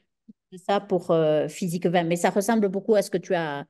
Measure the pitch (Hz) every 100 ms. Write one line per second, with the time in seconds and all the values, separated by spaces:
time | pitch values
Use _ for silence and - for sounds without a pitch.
0 | _ _ _ - _ 185 - 202 202 185
1 | 175 165 156 151 147 - 185 175 180 175
2 | 165 170 196 202 196 226 202 196 196 214
3 | 196 196 - 180 160 143 147